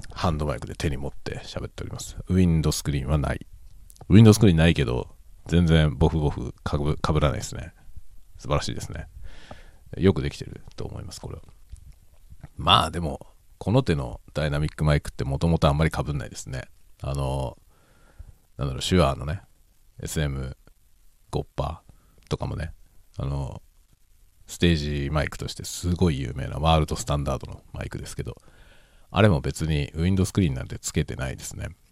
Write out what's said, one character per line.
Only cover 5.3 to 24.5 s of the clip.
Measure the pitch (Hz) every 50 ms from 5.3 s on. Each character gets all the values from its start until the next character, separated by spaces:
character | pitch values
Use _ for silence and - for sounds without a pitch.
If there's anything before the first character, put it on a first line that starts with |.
| - - - -
全 | 78 85 87
然 | 82 80 80 78 76 - 67
ボ | 80 76
フ | - 80
ボ | 76 71
フ | - - - - - - -
か | - - 73
ぶ-、 | 71 76 73 - -
被 | - 78 -
ら | 76 71
な | 64
い | -
で |
す | - - -
ね。 | - - - - - - - - - - - - - - - - -
素 | - 62
晴 | 71
ら | 76
し | - -
い | 58
で | -
す | - -
ね。 | - - - - - - - - - - - - - - - - - - - - - -
よ | - 98 85
く | 73
で | 67 69
き | - -
て | -
る | - - - - - -
と | - -
思 | - - 58
い | 57
ま | -
す、 | - -
こ | - -
れ | - -
は。 | - - - - - - - - - - - - - - - - - - - - - - - -
ま | - 95 98 - -
あ | -
で | - 85
も、 | 85 73 69 - - - - - _ - - -
こ | - 92
の | 107 135 131
手 | - 85
の | 71 65 60 - - - - -
ダ | 76 76 76
イ |
ナ | 71 71
ミ | 78 -
ッ | -
ク | - 76
マ | 76 73
イ | 71
ク | - -
っ | -
て | - -
も | 65 67 -
と | - 85
も | 82 80
と | - 76
あ |
ん | - 73
ま | 160
り | 156 -
被 | - 135 - -
ん | 69
な | -
い | -
で | -
す | - - -
ね。 | 131 127 - - - - - - - -
あ | - - 69
の、 | 69 69 65 65 67 65 60 - - _ _ _ _ _ _ _ _ - - _ - - - - _ _ _ _ -
な | 71
ん | 69
だ | 64
ろ | 64
う、 |
シ | - - 92
ュ | 90 80
ア | 67 67
ー | 64
の | 65 73
ね、 | 78 101 - _ _ _ _ _ _ _ _ - _ -
エ | - -
ス | - 80
エ | 76 71
ム | 67 67 65 64 - - _ - _ _ _ _ _ _ _ - _ _ _ _
五 | - - 139 - _
パ | - - - 80 - - - - _ _ _ _ - _
ー | _
と | - -
か | - -
も | 107
ね、 | - - 80 - - - - _ - - _ _ -
あ | - 67
の、 | 69 71 131 - - - - - _ _ _ _ _ _ _ _ _ _ - _ _ - -
ス | -